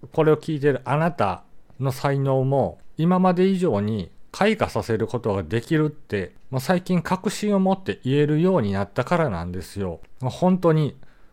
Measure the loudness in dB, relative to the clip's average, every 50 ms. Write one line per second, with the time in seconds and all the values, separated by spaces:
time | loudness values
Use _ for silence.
0 | -20 -4 0 2 4 4 4 4 2 -2 -4 0 2 2 0 0 0 -2 0 2
1 | 2 0 0 0 0 0 -2 -4 -10 -16 -20 -20 -20 -16 -8 -4 -4 -4 -2 -2
2 | -2 0 0 0 2 2 2 2 2 2 2 2 2 0 -2 -8 -14 -10 -4 0
3 | 2 2 4 4 4 4 4 4 2 2 2 2 2 2 2 2 0 0 -2 -4
4 | -6 -8 -12 -18 -18 -10 -2 0 2 2 2 2 0 0 0 -2 -2 0 0 0
5 | 0 -2 -2 -2 -2 -2 -2 -2 -2 -2 -2 -4 -2 0 0 2 2 0 -2 -6
6 | -8 -6 -4 -4 -4 -6 -10 -16 -10 -6 -6 -2 0 0 0 0 0 0 0 0
7 | 0 0 -2 -2 -2 -4 -4 -2 -2 0 2 2 2 2 0 0 -2 -4 -6 -4
8 | -2 0 2 2 2 2 2 2 2 4 2 2 2 0 0 -2 -4 -2 -2 -4
9 | -2 0 0 0 0 0 -2 -4 -6 -6 -8 -8 -10 -8 -6 -6 -6 -6 -6 -8
10 | -12 -16 -12 -8 -6 -6 -4 0 2 2 2 4 4 2 4 2 2 -2 -4 -8
11 | -16 -20 -20 -20 -20 -20